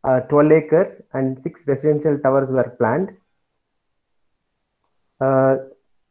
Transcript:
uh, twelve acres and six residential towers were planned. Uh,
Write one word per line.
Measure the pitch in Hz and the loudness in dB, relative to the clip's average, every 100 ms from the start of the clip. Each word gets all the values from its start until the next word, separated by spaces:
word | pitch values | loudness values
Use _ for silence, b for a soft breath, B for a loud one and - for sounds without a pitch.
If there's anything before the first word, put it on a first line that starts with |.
uh, | 135 127 | 0 -2
twelve | 127 147 151 | 2 2 4
acres | 156 151 160 190 - - | 2 2 0 0 -8 -12
and | - 131 131 | -6 -4 -6
six | - - - | -12 -10 -6
residential | 135 151 151 151 143 | -2 0 0 -2 0
towers | 135 135 131 | 0 0 0
were | 131 123 - | -2 -2 -2
planned. | 113 143 190 - _ _ _ _ _ _ _ _ _ _ _ _ _ _ _ _ _ _ _ _ | -2 -2 -6 -10 _ _ _ _ _ _ _ _ _ _ _ _ _ _ _ _ _ _ _ _
Uh, | - 131 135 135 - _ _ _ _ | 0 2 2 0 -4 _ _ _ _